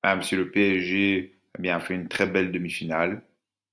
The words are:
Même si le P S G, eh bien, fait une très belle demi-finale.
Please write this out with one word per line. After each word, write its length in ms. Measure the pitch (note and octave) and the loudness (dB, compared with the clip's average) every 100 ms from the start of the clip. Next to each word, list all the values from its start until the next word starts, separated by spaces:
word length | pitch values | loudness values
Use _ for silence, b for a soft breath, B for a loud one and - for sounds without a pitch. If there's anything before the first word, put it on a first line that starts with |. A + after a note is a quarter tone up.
Même 180 | G2 F#2+ | 2 2
si 140 | - F#2+ | 0 -2
le 160 | F2+ | 0
P 240 | G2+ G2+ F#2 | 2 4 2
S 80 | |
G, 540 | F2+ F#2+ G2 F#2+ F2+ _ _ - | 0 2 2 2 -2 _ _ -6
eh 40 | |
bien, 180 | F2+ E2+ | -2 -2
fait 160 | - F2+ | -2 -6
une 140 | E2+ | -4
très 180 | - F#2+ | -2 0
belle 240 | F#2+ F#2 | 2 0
demi-finale. 720 | F2 E2+ - E2+ D#2+ F2 G2+ - _ _ _ _ | -2 -6 -6 -4 0 0 -2 -12 _ _ _ _